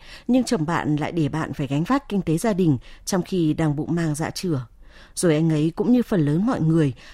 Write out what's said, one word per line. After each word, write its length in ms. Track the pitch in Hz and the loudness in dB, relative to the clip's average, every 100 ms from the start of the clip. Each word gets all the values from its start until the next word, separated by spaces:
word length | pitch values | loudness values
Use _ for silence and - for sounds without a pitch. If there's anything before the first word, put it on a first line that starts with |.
| - - - | -8 -10 0
nhưng 160 | 254 | 0
chồng 220 | 233 214 156 | 2 0 0
bạn 300 | 165 - 147 | 0 0 -2
lại 160 | 139 | -2
để 180 | 170 143 | -2 -2
bạn 240 | 160 - | -2 -4
phải 140 | 131 135 | -4 -2
gánh 160 | 143 | -2
vác 260 | 175 269 - | 0 0 0
kinh 120 | 202 | -4
tế 160 | 165 147 | 0 0
gia 160 | 233 | 0
đình 240 | 185 170 127 - - - | 2 2 2 -2 -14 -4
trong 160 | 190 | -4
khi 320 | - 185 156 | -2 0 0
đang 220 | 151 156 143 | 2 0 -2
bụng 200 | 127 170 | -2 -2
mang 200 | 160 147 | -2 -2
dạ 140 | 143 | -6
chửa. 360 | - 185 135 117 - - - - - | -6 -4 -4 -6 -16 -20 -20 -16 0
Rồi 200 | 180 151 | 2 4
anh 140 | 160 | 2
ấy 220 | 151 160 - | 2 0 0
cũng 160 | 196 | 2
như 120 | 247 | 2
phần 220 | - 190 143 | 2 0 2
lớn 200 | 160 226 | 0 0
mọi 160 | - | 0
người 320 | 160 165 143 - - | 2 2 2 -2 -14